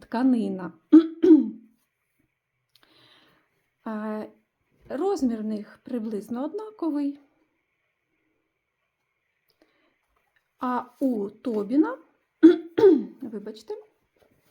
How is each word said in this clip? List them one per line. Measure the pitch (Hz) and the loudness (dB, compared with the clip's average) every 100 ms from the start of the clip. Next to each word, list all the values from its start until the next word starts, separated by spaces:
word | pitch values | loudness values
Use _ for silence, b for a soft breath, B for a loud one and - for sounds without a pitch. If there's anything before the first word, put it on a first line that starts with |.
тканина. | - 226 262 233 196 190 175 - _ | -10 -2 0 0 -2 -8 -12 -16 _
<clears throat> | 320 330 - 359 302 226 - - _ _ _ _ _ _ _ _ _ _ _ b b b b b b b _ _ _ 226 | 6 6 0 6 6 4 -8 -20 _ _ _ _ _ _ _ _ _ _ _ b b b b b b b _ _ _ -12
Е, | 214 214 214 214 - _ _ _ _ - | -10 -8 -10 -12 -18 _ _ _ _ -12
розмір | 254 381 381 254 220 | -6 -4 -2 -2 -4
в | 214 | -6
них | 214 - - | -8 -10 -20
приблизно | - 247 220 202 202 240 302 | -10 -8 -8 -10 -10 -10 -8
однаковий. | 403 427 - 330 294 277 285 _ _ _ _ _ _ _ _ _ _ _ _ _ _ _ _ _ _ _ _ _ _ _ _ b b b b _ _ _ _ _ _ | -10 -12 -8 -6 -4 -6 -8 _ _ _ _ _ _ _ _ _ _ _ _ _ _ _ _ _ _ _ _ _ _ _ _ b b b b _ _ _ _ _ _
А | 254 247 247 _ | -6 -6 -8 _
у | 269 220 202 | -4 -4 -8
Тобіна, | - 254 214 202 277 440 523 - _ _ _ | -10 -8 -6 -2 0 0 -4 -18 _ _ _
<clears throat> | 320 330 - - 415 277 196 - | 6 6 -4 4 6 4 -2 -14
вибачте, | 247 214 208 214 - 427 - _ _ _ _ _ _ | -14 -12 -14 -18 -16 -16 -18 _ _ _ _ _ _